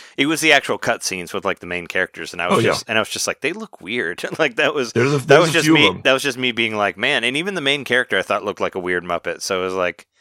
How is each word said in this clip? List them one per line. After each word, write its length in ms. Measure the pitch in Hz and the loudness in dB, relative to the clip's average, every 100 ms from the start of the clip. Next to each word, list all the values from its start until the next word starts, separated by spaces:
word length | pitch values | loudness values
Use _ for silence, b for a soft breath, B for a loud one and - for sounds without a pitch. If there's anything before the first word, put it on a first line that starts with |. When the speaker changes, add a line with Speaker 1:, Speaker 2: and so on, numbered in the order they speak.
| B - | B -2
Speaker 1:
it 100 | 143 | 0
was 140 | 160 | 2
the 120 | 160 | 4
actual 260 | 143 - 110 | 4 4 -2
cutscenes 560 | - 107 - 92 87 | -2 -2 -4 -6 -6
with, 100 | 98 | -4
like, 140 | 95 87 | -2 -4
the 80 | 87 | -6
main 220 | 87 85 | -8 -4
characters, 440 | 95 90 - 82 | -2 -2 -4 -12
and 80 | 87 | -6
I 60 | 87 | 0
was 120 | - | 2
Speaker 2:
Oh, 20 | |
yeah. 60 | 110 | 2
Speaker 1:
just, 160 | 80 - | 0 0
and 100 | 110 | -2
I 40 | |
was 80 | 104 | 0
just 180 | - - | -2 -4
like, 140 | - | -4
"They 120 | 143 | -6
look 280 | 196 220 - | -6 -10 -14
weird." 420 | 92 120 85 87 | -8 -4 -4 -6
<laughs> 160 | - - | -8 -2
Like, 160 | 156 | -2
that 180 | 117 147 | 2 0
was, 200 | 147 120 | 0 -2
Speaker 2:
There's 200 | 117 127 | 0 2
a, 40 | 143 | 0
Speaker 1:
that 80 | 127 | 4
Speaker 2:
there's 140 | 147 | 6
Speaker 1:
was 100 | 170 | 6
Speaker 2:
a 20 | |
Speaker 1:
just 100 | 165 | 4
Speaker 2:
few 100 | 156 | 4
of 60 | 160 | 6
Speaker 1:
me, 80 | 151 | 4
Speaker 2:
them. 140 | - | 4
Speaker 1:
that 80 | 139 | 2
was 100 | 131 | 2
just 160 | 139 123 | 0 -2
me 140 | 127 | -2
being 240 | 113 113 107 | 0 -2 0
like, 200 | 101 90 | 0 0
"Man," 280 | 123 143 | 0 2
and 120 | 117 135 | 0 -2
even 180 | 185 | -4
the 60 | 185 | -2
main 240 | 139 143 | -2 -2
character 320 | 123 123 120 101 | 0 0 2 -2
I 60 | |
thought 220 | 90 101 | 0 -2
looked 160 | 98 92 | -2 -4
like 160 | 92 98 | -4 -4
a 40 | |
weird 220 | 90 90 | -2 -2
Muppet, 400 | 87 85 90 82 | -2 -4 -4 -8
so 200 | - 95 | -4 -4
it 20 | |
was 100 | 92 | -2
like, 320 | 92 90 87 - b | -2 -2 -4 -16 b